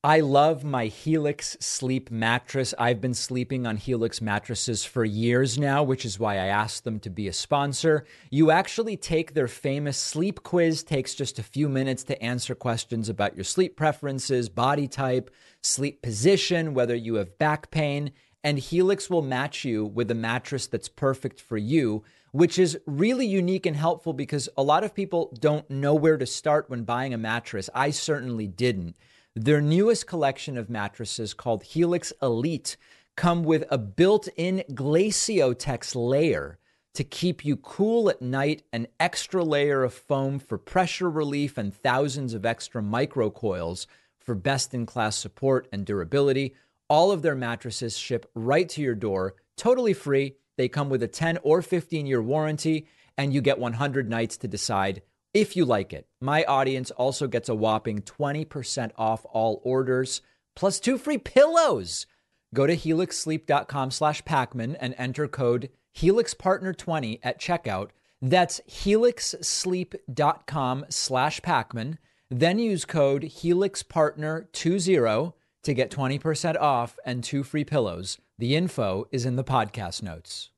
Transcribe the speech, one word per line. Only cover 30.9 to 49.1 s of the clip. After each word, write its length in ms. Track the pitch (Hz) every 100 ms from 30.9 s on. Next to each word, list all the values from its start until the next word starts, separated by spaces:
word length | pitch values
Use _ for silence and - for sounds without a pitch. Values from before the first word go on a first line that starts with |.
| - 110 - 107
called 300 | - 127 110
Helix 480 | - 160 170 175 170 -
Elite, 540 | 135 113 165 - - - _ - _ -
come 260 | 175 175
with 220 | 160 160 160
a 80 | 139
built-in 840 | 104 95 180 208 190 - 175 190 -
Glaciotex 1300 | 135 135 160 214 - - 202 135 120 - 123 - 127
layer 640 | 120 139 160 92 71 85 _ _ _
to 80 | -
keep 420 | 139 - 180 -
you 120 | 143 147
cool 520 | - - 208 233 208
at 140 | -
night, 400 | 123 135 143 151 _
an 140 | 117 117 _
extra 420 | 175 - - 185
layer 400 | 165 147 147 139
of 100 | 127
foam 460 | - _ 139 135 139
for 180 | - 107
pressure 540 | - 185 180 - 180
relief, 480 | 156 147 143 143 -
and 160 | 101
thousands 580 | 98 131 127 143 131 131
of 140 | 113 107
extra 340 | 117 - 120
microcoils 1080 | 104 117 139 - 107 - 110 90 82 92 - _ _ _
for 160 | - 110
best-in-class 800 | 90 135 - 127 117 - 107 107
support 500 | 104 - 135 131 -
and 120 | 101
durability. 720 | 98 101 82 139 139 135 135 _ _ _ _
All 220 | 151 185
of 120 | 196
their 120 | 156
mattresses 640 | 135 120 117 127 - 117 -
ship 320 | - 120 - -
right 320 | 113 147 180
to 140 | -
your 120 | 143
door, 400 | 110 107